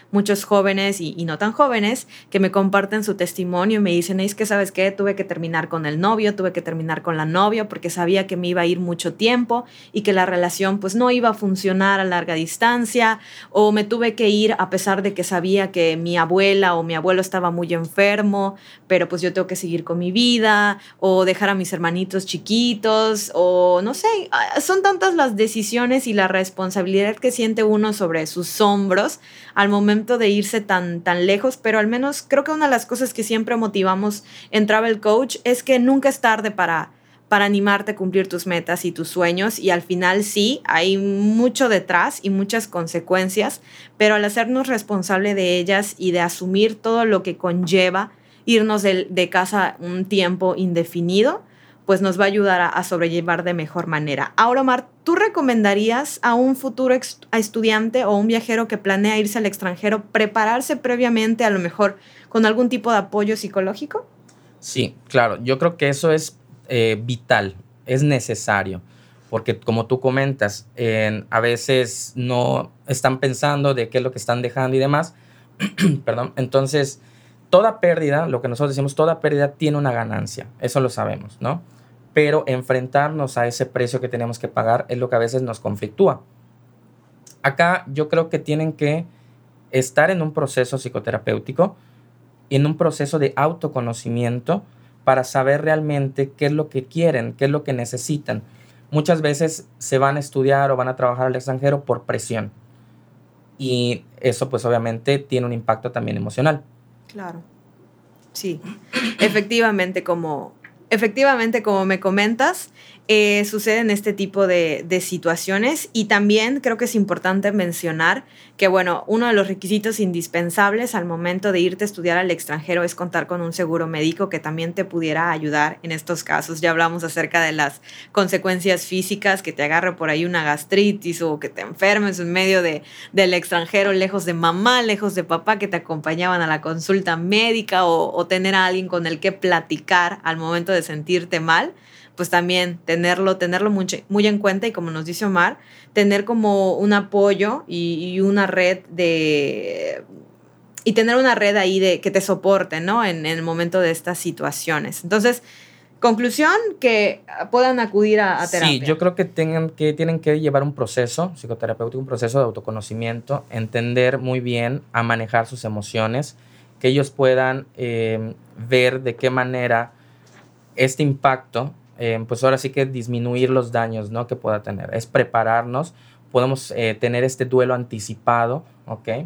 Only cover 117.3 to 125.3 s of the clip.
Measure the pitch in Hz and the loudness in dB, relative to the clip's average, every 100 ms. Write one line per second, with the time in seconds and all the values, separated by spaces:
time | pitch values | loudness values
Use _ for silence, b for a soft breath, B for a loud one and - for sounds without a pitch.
117.3 | 190 202 202 175 170 165 160 165 262 - | 0 0 0 -2 -4 -4 0 0 0 -4
118.3 | B B B 190 185 180 170 - 220 240 | B B B 4 4 2 0 0 0 2
119.3 | 208 196 190 185 208 214 214 185 170 165 | 2 2 -2 -2 -2 -2 -2 -2 -2 -4
120.3 | 170 175 190 202 214 240 208 175 165 175 | -2 0 2 2 2 -2 -4 -4 -4 -4
121.3 | 185 202 185 180 185 208 196 175 175 185 | -2 0 0 0 -2 -6 -4 -2 0 0
122.3 | 170 - 156 160 175 175 - 175 170 - | -4 -6 -8 -2 -2 -2 -4 -4 -4 -4
123.3 | 175 170 170 165 165 165 156 156 170 190 | -6 -6 -4 -2 -2 -4 -2 -2 -2 -4
124.3 | 160 156 160 165 175 180 170 160 151 175 | -6 -6 -6 -6 -6 -6 -4 -2 -2 -2